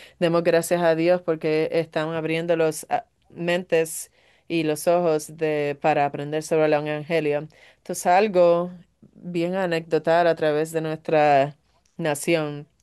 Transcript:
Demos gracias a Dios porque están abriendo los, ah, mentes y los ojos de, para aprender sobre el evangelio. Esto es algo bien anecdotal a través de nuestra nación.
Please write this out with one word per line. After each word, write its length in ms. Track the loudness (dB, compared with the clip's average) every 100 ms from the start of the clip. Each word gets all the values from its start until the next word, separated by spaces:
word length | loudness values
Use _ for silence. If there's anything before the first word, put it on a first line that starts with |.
| -18 -4
Demos 240 | 0 2
gracias 380 | 2 2 2 0
a 120 | 2
Dios 280 | 2 2 0
porque 480 | -2 -4 -2 -2 0
están 380 | -2 -4 -4 -4
abriendo 400 | -4 -4 -2 0 0
los, 300 | 0 -2 -6
ah, 160 | -6 -6 _ _
mentes 800 | -8 -2 -2 0 0 0 -6 -16 _ _ _ -6
y 160 | -2
los 220 | -2 -2 0
ojos 520 | 2 2 0 -4 -6
de, 400 | -4 -2 -4 -2
para 240 | 0 2
aprender 380 | 0 -4 -6 -6
sobre 240 | -2 2 2
el 80 |
evangelio. 760 | 2 -2 -6 -4 -2 -2 -4 -6 _ -20 _
Esto 160 | -12
es 120 | -4 2
algo 640 | 2 4 4 4 4 -2 -10 -20 _ -20
bien 400 | -18 -8 -4 -2
anecdotal 720 | -2 -2 -4 -2 -2 2 4 4
a 80 |
través 380 | 2 0 0 -2
de 100 | -4
nuestra 760 | -4 -6 0 2 6 4 2 -4 _ _ _ -6
nación. 720 | -4 -2 0 0 -2 -8 -14 _